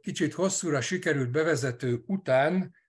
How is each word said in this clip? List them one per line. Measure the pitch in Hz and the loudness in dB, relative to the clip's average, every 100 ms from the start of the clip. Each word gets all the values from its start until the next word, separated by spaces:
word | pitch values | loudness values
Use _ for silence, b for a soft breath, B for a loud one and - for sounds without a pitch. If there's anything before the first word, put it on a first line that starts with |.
kicsit | - - 156 | -8 -2 -2
hosszúra | - 185 190 175 143 | 0 0 0 0 -2
sikerült | 117 185 175 143 123 | 0 -2 0 0 0
bevezető | 143 160 143 131 120 127 120 - | 0 0 0 -2 -2 -2 -2 -2
után | 190 - 131 147 185 185 b | -4 2 4 4 2 -2 b